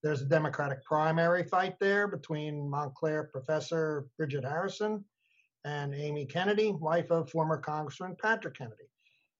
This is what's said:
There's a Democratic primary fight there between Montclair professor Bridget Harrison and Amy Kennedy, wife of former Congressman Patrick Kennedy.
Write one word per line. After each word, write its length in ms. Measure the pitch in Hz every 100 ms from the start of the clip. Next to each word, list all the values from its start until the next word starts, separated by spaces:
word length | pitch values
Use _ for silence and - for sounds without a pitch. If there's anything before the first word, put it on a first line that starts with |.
There's 200 | 151 147
a 40 | 135
Democratic 580 | 160 151 - 143 135
primary 600 | - 151 156 165 170 175
fight 340 | 175 180 190 190
there 300 | 196 202 208
between 600 | 175 - 156 151 147 143
Montclair 560 | 143 147 139 156 151
professor 840 | 151 135 - 156 - 165 156 147 135 -
Bridget 280 | 156 139
Harrison 600 | 127 156 190 - 214 214 202 _ _ _ _ _
and 300 | 143 147 143
Amy 320 | 139 147 147 139
Kennedy, 460 | 170 190 208 214
wife 400 | 170 156 170 170
of 180 | 170 160
former 260 | 165 156 156
Congressman 600 | - 151 147 - 180 170
Patrick 360 | 220 220 170 -
Kennedy. 320 | 120 107 - _ _ _ _ _